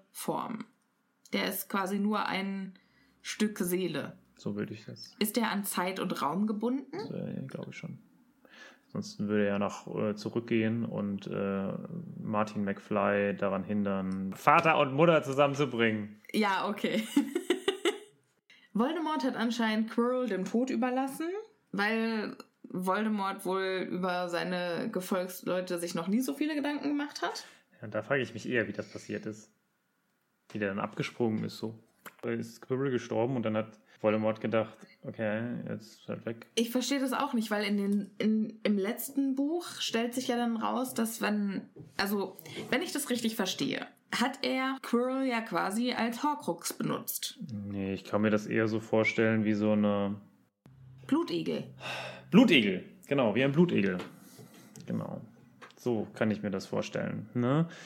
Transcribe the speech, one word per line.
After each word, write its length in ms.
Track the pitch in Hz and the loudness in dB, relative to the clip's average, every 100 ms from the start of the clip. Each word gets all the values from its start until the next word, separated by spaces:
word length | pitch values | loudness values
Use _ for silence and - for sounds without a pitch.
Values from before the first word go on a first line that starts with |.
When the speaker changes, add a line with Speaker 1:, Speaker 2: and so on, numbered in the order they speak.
| _ | _
Speaker 1:
Form. 520 | - - 156 - - - _ _ _ _ _ - | -8 -4 -4 -4 -8 -12 _ _ _ _ _ -6
Der 160 | 202 190 | -2 -2
ist 200 | 196 - | -2 -2
quasi 300 | 202 190 202 | -2 0 0
nur 280 | 202 214 - | 2 0 0
ein 480 | 180 196 196 190 - _ _ _ _ | -2 -4 -6 -8 -14 _ _ _ _
Stück 360 | - - 214 208 | -10 0 0 0
Seele. 580 | 175 180 180 147 - - _ - | 0 0 0 -2 -6 -12 _ -12
Speaker 2:
So 180 | - | -6
würde 180 | 104 107 | -4 -6
ich 120 | 110 - | -8 -12
das. 300 | 123 - - | -16 -14 -4
Speaker 1:
Ist 180 | 214 - | -2 0
der 140 | 220 | 0
an 140 | 202 | 0
Zeit 340 | 202 - 180 190 | -2 -2 -2 -2
und 240 | 185 170 | -4 -2
Raum 240 | 135 170 214 | 0 2 0
gebunden? 500 | 208 226 269 - 359 440 | 0 0 -2 -4 -8 -8
Speaker 2:
Äh, 220 | - - | -6 -6
ja, 80 | - 135 | -6 -8
glaub 220 | - - | -10 -10
ich 80 | - | -12
schon. 220 | - - - _ _ _ - - - - _ | -12 -12 -16 _ _ _ -20 -20 -20 -20 _
Ansonsten 420 | 107 - - 104 | -8 -8 -4 0
würde 180 | 104 101 | 2 4
er 120 | 101 | 2
nach, 280 | 98 - - | 0 -4 -8
äh, 260 | - 107 | -2 -2
zurückgehen 720 | 104 110 120 117 117 110 113 | -2 -4 -4 0 2 2 0
und, 420 | 113 104 101 98 - | -2 -2 -2 -4 -4
äh, 460 | 101 98 98 95 - - - - - | -4 -2 -2 -2 -4 -8 -10 -10 -8
Martin 420 | - 107 107 107 | -2 0 0 -2
McFly 720 | 101 98 - 104 101 101 101 98 | -2 -4 -2 0 2 4 2 0
daran 280 | 101 95 | 0 0
hindern, 680 | 92 104 101 98 95 95 95 | -2 0 0 0 -2 -4 -4
Vater 440 | 92 - 156 160 143 | 0 6 6 6 4
und 160 | 139 | 4
Mutter 280 | 135 170 160 | 6 8 8
zusammenzubringen. 960 | 135 135 143 135 143 120 117 110 104 - - | 4 4 4 4 0 4 4 4 -2 -10 -4
Speaker 1:
Ja, 360 | - 208 190 185 | 0 2 2 -2
okay. 340 | 208 196 214 220 | -2 -2 0 0
<laughs> 60 | - - 359 - - - 381 359 - - _ _ _ _ - _ | 0 0 0 -2 -2 0 0 0 -2 -6 _ _ _ _ -20 _
Voldemort 520 | 202 254 349 311 311 | 0 2 0 0 0
hat 120 | 262 139 | 0 0
anscheinend 540 | 233 233 220 214 220 | 0 2 2 2 0
Quirrell 380 | - 240 254 247 | 2 2 2 0
dem 160 | 190 | -2
Tod 260 | 185 226 262 | 0 0 0
überlassen, 580 | 233 254 254 269 269 330 392 440 _ _ | 0 0 0 -2 -4 -6 -6 -8 _ _
weil 640 | 190 202 226 226 226 208 - - _ | -2 2 2 0 -2 -4 -8 -16 _
Voldemort 840 | - 185 185 208 220 208 190 196 | -10 -4 0 2 2 0 -2 -4
wohl 440 | 175 190 190 190 - | -2 0 0 -2 -2
über 380 | 180 185 180 180 | -2 0 0 -2
seine 600 | 170 170 180 175 165 - | -2 -2 -2 -2 -2 -4
Gefolgsleute 840 | 185 180 202 - - - 180 185 175 | -4 -2 -2 -2 -6 -4 -2 -2 -4
sich 160 | 170 | -4
noch 140 | 175 170 | -4 0
nie 120 | 214 | 0
so 140 | 262 | 0
viele 200 | 277 302 | -2 -2
Gedanken 340 | 302 277 294 277 | -2 -2 -2 -2
gemacht 340 | 294 294 - | -2 -4 -4
hat. 240 | 349 453 - - _ _ | -6 -6 -10 -18 _ _
Speaker 2:
Ja, 80 | 113 | -8
da 140 | 104 | -6
frage 200 | 104 143 | 0 0
ich 120 | 120 | 0
mich 140 | 113 - | -6 -2
eher, 200 | 123 104 | 0 0
wie 40 | |
das 180 | 104 101 | -2 -8
passiert 340 | - - 104 110 | -10 -8 -8 -8
ist. 240 | 107 - _ _ _ _ _ _ _ _ _ - | -10 -14 _ _ _ _ _ _ _ _ _ -12
Wie 60 | 110 | -4
der 100 | 101 | -2
dann 100 | 101 | -2
abgesprungen 680 | 104 - - - 120 113 | -4 -4 -6 0 0 0
ist, 140 | 110 - | -4 -6
so. 200 | 110 113 - _ - - | -8 -8 -16 _ -20 -10
Da 80 | 120 | -4
ist 300 | 117 117 - | -4 -6 -12
Quirrell 280 | - 127 139 | -4 -2 0
gestorben 460 | 123 - 110 120 131 | 0 0 0 2 2
und 60 | |
dann 140 | 110 110 | 0 0
hat 220 | 110 - _ - | -2 -8 _ -2
Voldemort 400 | 110 107 107 110 | 2 4 2 0
gedacht, 360 | 113 110 110 - - - | 0 0 0 -4 -20 -16
okay, 400 | 143 - 110 107 120 120 - | -12 -4 -2 -2 -2 -6 -6
jetzt 320 | 110 - - | -8 -10 -16
ist 80 | - | -10
halt 160 | 113 | -8
weg. 220 | 113 117 - | -8 -10 -6
Speaker 1:
Ich 160 | - 233 | -2 0
verstehe 300 | 254 254 277 | 0 0 0
das 120 | 262 | 0
auch 220 | 247 - | 0 0
nicht, 160 | 233 214 | 0 0
weil 140 | 208 | 0
in 120 | 208 202 | 2 2
den, 340 | 196 202 190 - | 2 0 0 0
in, 420 | 214 220 214 - | 2 2 0 -2
im 160 | 208 202 | 0 2
letzten 560 | 190 240 - - 277 | 0 -2 -4 0 0
Buch 320 | 269 285 349 349 - | 2 0 -2 -4 -6
stellt 340 | - 226 240 | -2 -2 -2
sich 140 | 240 - | -2 -2
ja 80 | 240 | 0
dann 200 | 240 226 | 0 0
raus, 380 | 214 220 262 | 0 0 -2
dass 260 | 254 226 - | -2 -2 0
wenn, 420 | 202 208 202 190 - - - - | 0 0 0 -2 -6 -14 -8 -2
also, 400 | 196 208 190 - - - - | 0 0 -2 -6 -14 -12 -2
wenn 100 | 247 | 0
ich 120 | 349 | 0
das 180 | 285 - | -4 -2
richtig 240 | 240 226 | 0 0
verstehe, 520 | 220 185 - 143 - - - _ 185 | 0 -2 -2 -2 -2 -6 -12 _ 0
hat 220 | 247 254 | 0 0
er 360 | 254 262 262 269 | -2 0 0 -2
Quirrell 440 | - 240 254 262 269 | 0 2 2 2 0
ja 140 | 233 | 0
quasi 520 | 226 170 175 208 247 | 0 -2 0 0 0
als 300 | 220 226 233 | 2 0 0
Horcrux 500 | 294 294 - 170 - | 0 0 -2 -4 -4
benutzt. 680 | - 160 123 110 - - - 175 | -4 -2 -4 -4 -6 -8 -8 -8
Speaker 2:
Nee, 400 | 107 101 98 95 | -8 -6 -4 -2
ich 120 | 95 | -4
kann 180 | - 104 | -2 2
mir 80 | 107 | 4
das 160 | 104 107 | 4 2
eher 220 | 113 110 | 2 2
so 120 | 110 | 0
vorstellen 640 | 113 110 110 - 113 110 | 2 4 4 4 4 4
wie 100 | 107 | 4
so 180 | 104 107 | 4 4
eine 420 | 107 104 101 101 104 - _ _ _ - - - - - | 4 4 4 0 -2 -10 _ _ _ -20 -20 -20 -20 0
Speaker 1:
Blutegel. 580 | 294 339 170 160 147 - - - - - - - | 0 2 -2 -2 -4 -6 -12 -10 -8 -10 -12 6
Speaker 2:
Blutegel, 540 | 185 240 156 104 92 - - - | 10 10 10 6 2 -4 -14 -2
genau, 280 | 139 120 | 2 4
wie 100 | 113 | 4
ein 80 | 135 | 4
Blutegel. 460 | 139 175 110 98 90 - - - - - - - - - | 6 6 6 2 0 -4 -14 -20 -20 -20 -20 -20 -14 -6
Genau. 340 | 57 - - - - - - - - | -6 -6 -10 -14 -20 -20 -20 -20 -8
So 300 | 123 113 101 | -2 0 -2
kann 160 | - 110 | 0 0
ich 120 | 104 | 2
mir 80 | 107 | -2
das 160 | 95 - | -4 -2
vorstellen, 640 | - 104 - 110 110 107 | -4 -2 -2 -4 -4 -4
ne? 340 | 123 120 143 165 - | 0 2 4 2 -2